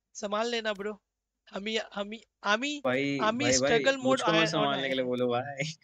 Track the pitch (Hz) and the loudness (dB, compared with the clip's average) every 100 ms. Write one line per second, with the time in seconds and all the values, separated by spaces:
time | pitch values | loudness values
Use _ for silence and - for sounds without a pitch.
0 | _ - 208 208 233 233 220 208 202 208 | _ -12 -4 -2 -2 -2 -4 -4 -6 -10
1 | _ _ _ _ _ 196 208 220 - 202 | _ _ _ _ _ -8 -4 -4 -4 -8
2 | 202 220 _ _ 196 214 285 294 262 254 | -8 -10 _ _ 0 0 0 -2 0 0
3 | 285 277 220 240 294 262 262 233 269 269 | 0 0 0 2 2 2 4 4 4 2
4 | 254 262 220 214 220 160 143 135 135 131 | 2 2 4 4 2 2 0 0 -2 -2
5 | 123 123 123 120 143 139 151 - | -2 0 0 0 -2 -6 -6 -6